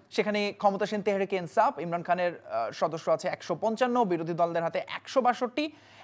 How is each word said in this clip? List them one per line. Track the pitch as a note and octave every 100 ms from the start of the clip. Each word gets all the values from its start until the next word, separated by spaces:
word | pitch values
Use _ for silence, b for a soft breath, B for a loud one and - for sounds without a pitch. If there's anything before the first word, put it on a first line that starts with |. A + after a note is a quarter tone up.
| -
সেখানে | - G#3+ G#3 G#3
ক্ষমতাসীন | - G#3 G3 G3+ G#3+
তেহরিকে | G3+ G3 F#3+ F#3+
ইনসাফ, | E3+ A3 A#3 C4+
ইমরান | E3+ E3+
খানের, | E3+ F3 F3
আহ, | D#3+ - A2+ A2+
সদস্য | - E3+ D#3 -
আছে | D#3+ F3+
একশো | - - E3+
পঞ্চান্ন, | G#3+ A3 B3+ B3
বিরোধী | G#3+ E3+ E3+
দলদের | E3+ E3+ E3+
হাতে | E3 F#3
একশো | - - - B3
বাষট্টি | A#3+ A3+ A#3+ D4+ D4+ B B B